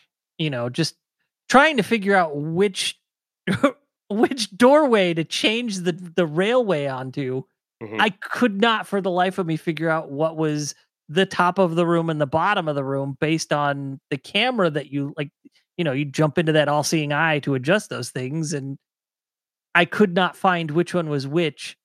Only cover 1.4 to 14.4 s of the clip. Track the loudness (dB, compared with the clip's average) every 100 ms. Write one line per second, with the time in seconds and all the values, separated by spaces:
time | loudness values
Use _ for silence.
1.4 | _ 4 4 2 0 -2 2 2 2 -2
2.4 | -4 0 0 0 -6 -8 _ _ _ _
3.4 | -4 0 0 0 _ _ _ 0 0 0
4.4 | -8 4 6 8 6 4 4 0 -4 -2
5.4 | 0 0 -4 -4 -4 -4 -4 -2 0 0
6.4 | 2 2 2 0 -2 -6 -8 -6 -6 -6
7.4 | -8 _ _ _ -10 -2 -2 -2 -10 -2
8.4 | 0 2 2 0 -2 -4 -2 0 0 0
9.4 | -4 -4 -4 -4 -2 -2 -4 -2 -2 0
10.4 | -2 -2 -6 -10 _ _ _ -2 0 2
11.4 | 0 4 2 2 2 2 0 -2 0 0
12.4 | 0 0 -2 -4 -2 -4 -4 -4 -2 -2
13.4 | 0 0 0 -2 -6 -10 _ -10 -2 0